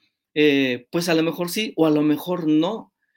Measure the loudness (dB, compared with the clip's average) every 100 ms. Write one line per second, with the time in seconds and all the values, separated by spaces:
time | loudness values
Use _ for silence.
0 | _ _ _ 2 2 4 0 -2 -4 -4
1 | 0 0 0 -2 -6 -4 -6 0 2 2
2 | 2 0 -4 -4 0 0 0 -6 -12 _
3 | _